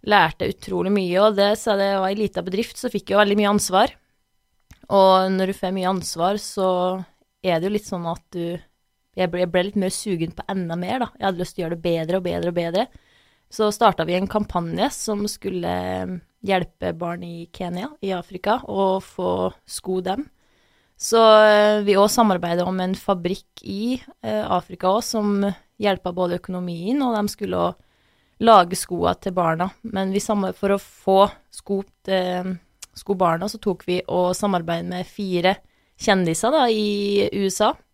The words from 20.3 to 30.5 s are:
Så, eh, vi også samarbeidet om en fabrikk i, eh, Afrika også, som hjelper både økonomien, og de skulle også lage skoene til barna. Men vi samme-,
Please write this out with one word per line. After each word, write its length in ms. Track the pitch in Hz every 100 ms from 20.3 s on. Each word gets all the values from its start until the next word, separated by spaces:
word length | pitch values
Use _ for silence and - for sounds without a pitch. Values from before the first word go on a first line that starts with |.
| _ _ _ _ _ _ _
Så, 180 | - 226
eh, 640 | 226 214 214 208 208 214
vi 100 | 202 196
også 240 | 202 208
samarbeidet 420 | 220 180 175 175
om 140 | 180 185
en 140 | 185
fabrikk 680 | 190 - 196 175 196 _ -
i, 360 | - 196 226 254 - -
eh, 220 | 226 214 214
Afrika 380 | 180 - 180 185
også, 140 | 202
som 400 | - 226 208 202 196 185 _ _
hjelper 360 | 208 185 180
både 240 | 175 180 175
økonomien, 640 | - 180 180 170 180 277
og 120 | 262
de 140 | 226 208
skulle 300 | - 196 180
også 180 | 170 185 _ _ _ _ _ _
lage 360 | 226 214 175 185
skoene 440 | - 175 170 175
til 120 | -
barna. 380 | 180 165 160 185 -
Men 300 | 226 202 190
vi 80 | 190
samme-, 340 | - 208 185